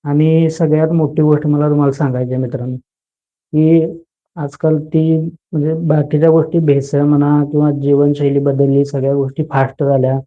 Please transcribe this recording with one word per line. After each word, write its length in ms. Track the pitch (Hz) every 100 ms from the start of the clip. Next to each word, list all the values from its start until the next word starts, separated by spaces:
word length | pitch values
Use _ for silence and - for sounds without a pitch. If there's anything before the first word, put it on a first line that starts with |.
आणि 460 | 151 147 156 160 160
सगळ्यात 420 | 160 160 156 160
मोठी 300 | 170 151 156
गोष्ट 240 | 151 147 151
मला 220 | 147 151
तुम्हाला 240 | 147 143
सांगायची 400 | 135 143 123 123
आहे 100 | 127
मित्रांनो, 340 | 127 123 123 127
की 1200 | _ _ _ _ _ _ _ 151 156 165 160 - _ _ _ 175
आजकाल 420 | 143 - 160 156
ती, 320 | 156 160 160 160 165 165 _
म्हणजे 220 | 160 147 160 165
बाकीच्या 420 | 151 139 151 160
गोष्टी, 280 | 160 - 170
भेसळ 440 | 151 139 135 143
म्हणा 420 | 147 147 143 147 147
किंवा 200 | 147 147 139
जीवनशैली 580 | 139 143 143 147 143 139
बदलली, 460 | 143 135 139 139
सगळ्या 300 | 139 139 135
गोष्टी 300 | 143 135 139 156
फास्ट 320 | 139 131 -
झाल्या 340 | 139 139 127 135